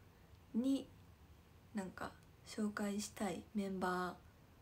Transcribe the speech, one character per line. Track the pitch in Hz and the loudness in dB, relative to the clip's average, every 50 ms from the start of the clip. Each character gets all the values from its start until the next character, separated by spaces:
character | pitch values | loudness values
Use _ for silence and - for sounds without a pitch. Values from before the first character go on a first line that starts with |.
| - - - - - - - - - - - | -20 -20 -20 -20 -20 -20 -20 -20 -14 0 2
に、 | 220 254 269 277 262 - - - - - - - - - - - - - - - - - - - | 4 6 6 4 4 2 -4 -14 -18 -18 -20 -20 -20 -20 -20 -20 -20 -20 -20 -20 -20 -20 -4 -2
な | 208 190 | -2 -2
ん | 180 | -2
か、 | - - - - - - - - - - - | -4 -4 -6 -6 -6 -10 -20 -20 -20 -18 -14
紹 | - - 226 214 208 | -8 -2 0 0 0
介 | 208 - 208 202 202 208 | 2 2 2 2 2 0
し | - - | -2 -4
た | - - 214 185 | -2 0 0 0
い | 165 - - - - | 0 -2 -6 -2 0
メ | 202 196 196 | 0 2 2
ン | 190 180 | 2 2
バ | 185 180 180 180 180 175 | 4 4 4 4 2 0
ー、 | - - - - - - - - - - | -2 -6 -14 -20 -20 -20 -20 -20 -20 -20